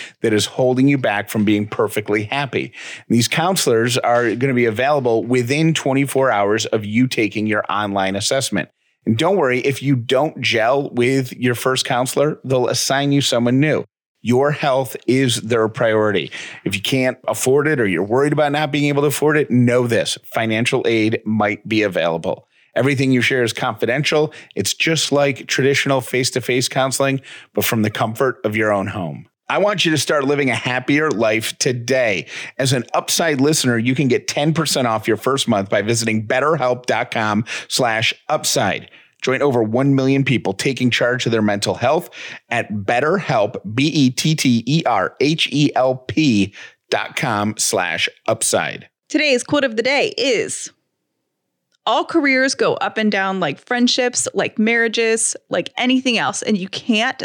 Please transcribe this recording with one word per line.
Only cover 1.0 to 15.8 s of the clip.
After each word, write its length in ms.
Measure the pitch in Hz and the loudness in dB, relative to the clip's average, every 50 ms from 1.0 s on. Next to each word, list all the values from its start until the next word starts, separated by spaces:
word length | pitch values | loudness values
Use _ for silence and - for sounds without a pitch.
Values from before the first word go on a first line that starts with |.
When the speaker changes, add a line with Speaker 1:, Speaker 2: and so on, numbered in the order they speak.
| 120 113 104 101 104 - | 0 0 -2 -2 -4 -4
Speaker 1:
from 140 | - 113 104 | -2 0 2
being 220 | 104 107 104 104 | 2 2 0 0
perfectly 560 | 107 - - 113 101 - 110 101 - 104 107 104 | -2 -2 -2 -2 -2 -2 -4 -2 0 -2 -2 -2
happy. 500 | 107 135 139 143 120 - 98 65 123 - - - - - - - - | -2 -4 -4 -4 -4 -4 -4 -6 -6 -10 -16 -16 -16 -16 -12 -4 0
These 180 | - 120 113 | 2 2 2
counselors 720 | - - 165 160 185 196 165 - 143 120 113 117 123 117 | 0 0 0 0 0 0 0 2 2 2 2 2 2 0
are 380 | 123 - 117 120 120 120 117 98 | 0 0 2 2 2 2 0 0
gonna 180 | 120 135 139 127 | 0 0 0 2
be 120 | 123 120 | 2 2
available 580 | 113 104 107 127 143 151 143 131 120 113 113 95 | 2 0 0 0 2 2 2 2 2 0 0 0
within 500 | 120 127 127 120 117 139 151 160 165 160 | 0 0 0 0 0 0 2 2 2 0
twenty-four 580 | - - 143 131 135 139 131 - 135 135 131 | 0 0 0 0 0 0 0 0 2 2 2
hours 340 | 113 101 101 101 107 113 110 | 2 2 2 2 2 0 0
of 180 | - - 113 101 | -2 -2 -4 -2
you 220 | 104 107 117 127 | -2 0 0 0
taking 380 | 127 - - 113 101 - 110 107 | 2 0 0 -2 -2 -2 -2 -2
your 180 | 107 107 104 - - | -2 -2 -2 -2 -2
online 460 | 92 101 107 101 101 101 95 95 95 | -2 -2 -2 -2 -2 -2 -2 -2 -2
assessment. 540 | 98 101 - 135 135 131 - 107 90 - - _ _ _ _ _ _ _ | -2 -2 -2 -2 -2 -2 -2 -4 -4 -4 -6 _ _ _ _ _ _ _
And 120 | 110 110 | -2 0
don't 200 | 117 156 175 202 | 2 2 2 2
worry, 220 | 190 156 127 123 127 | 2 2 2 0 0
if 200 | 120 139 131 - | 0 -2 -2 -2
you 140 | 131 139 143 | 0 0 0
don't 460 | 123 113 123 127 127 147 - - - | 0 0 0 0 0 0 0 -4 -4
gel 480 | 123 - 117 113 107 117 135 139 143 - | -4 -2 0 2 2 2 2 0 -2 -2
with 420 | - 120 120 123 135 135 131 123 | -2 0 2 2 2 0 -2 -4
your 240 | - - 120 123 120 | -4 -2 -2 -2 -2
first 300 | 117 - 131 131 127 - | 0 0 -2 0 0 -2
counselor, 540 | - 135 120 127 127 - 143 139 151 170 - - | -2 -2 -2 -2 0 0 0 0 0 0 -4 -4
they'll 240 | 127 135 127 123 | -2 0 0 0
assign 460 | 107 120 - - - 139 135 143 143 139 | 0 0 -2 -2 0 0 0 2 2 2
you 80 | 143 | 2
someone 360 | 135 - 131 117 117 120 127 | 2 2 0 2 2 2 4
new. 280 | 131 147 156 131 95 - - _ _ _ _ _ _ | 4 4 2 2 0 -4 -6 _ _ _ _ _ _
Your 300 | - 104 123 127 135 147 | -2 2 2 4 4 2
health 460 | 151 - - 143 127 135 131 120 - - - | 2 0 0 0 0 0 0 -2 -6 -4 0
is 300 | - 123 131 135 127 - | 0 2 2 2 2 0
their 320 | - - 113 120 113 110 110 | -2 -2 0 0 2 2 0
priority. 600 | 110 - | 0 0